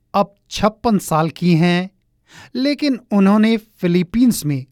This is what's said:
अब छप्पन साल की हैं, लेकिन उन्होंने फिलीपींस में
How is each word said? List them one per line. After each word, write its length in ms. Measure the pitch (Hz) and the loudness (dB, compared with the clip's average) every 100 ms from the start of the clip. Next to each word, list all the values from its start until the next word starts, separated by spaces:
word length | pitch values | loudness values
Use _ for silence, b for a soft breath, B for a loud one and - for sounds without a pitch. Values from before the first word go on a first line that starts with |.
| _ | _
अब 220 | 196 202 _ _ | -4 -4 _ _
छप्पन 460 | - 208 214 240 202 | -4 -2 -2 -2 -2
साल 320 | - 156 165 | 0 -2 -2
की 240 | - 175 | -2 0
हैं, 360 | 165 175 175 185 _ _ _ _ B B 240 | 2 2 0 -4 _ _ _ _ B B -6
लेकिन 440 | 269 294 294 247 - | -4 -2 -4 -4 -2
उन्होंने 440 | 202 196 214 214 226 | 2 4 4 2 0
फिलीपींस 880 | 220 _ 180 175 175 226 247 185 151 | -4 _ -2 0 0 0 2 0 -2
में 200 | 143 131 | -6 -8